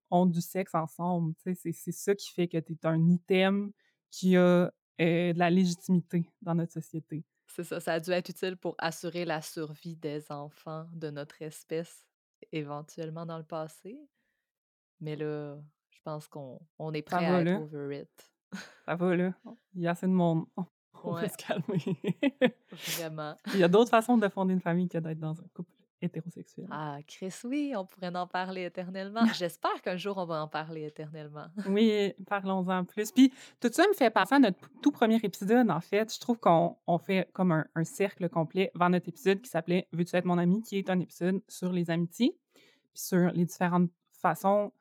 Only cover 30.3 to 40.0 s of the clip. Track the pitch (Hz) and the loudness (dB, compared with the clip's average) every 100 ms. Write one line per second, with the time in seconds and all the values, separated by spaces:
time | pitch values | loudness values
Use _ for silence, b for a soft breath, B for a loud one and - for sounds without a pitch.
30.3 | 160 156 151 156 160 151 151 151 156 151 | -4 -4 -6 -8 -10 -10 -12 -14 -14 -14
31.3 | 147 147 190 196 202 226 208 202 - 190 | -14 -14 -10 -2 4 4 4 0 -4 -6
32.3 | 202 190 190 180 185 180 - 214 - 262 | -4 -2 -2 0 -2 -4 -6 -2 6 6
33.3 | B B B 240 233 381 392 330 - - | B B B -2 4 4 4 4 4 4
34.3 | 277 226 185 - - 294 - 226 226 202 | 6 6 4 -8 0 0 4 4 4 0
35.3 | - 196 240 226 160 - 202 220 - - | -4 2 4 4 2 0 0 0 -6 -4
36.3 | 233 196 165 170 - - 170 - 190 - | 2 4 6 4 -2 -2 -2 0 -2 -2
37.3 | - 185 160 - 165 160 - 196 - 175 | 0 2 2 0 -2 -4 0 -2 -2 -4
38.3 | 165 151 185 196 - 175 180 170 - 190 | -2 -2 0 -2 2 2 2 0 -4 0
39.3 | 196 - 165 165 175 - 170 | 0 0 -4 0 -2 -2 -4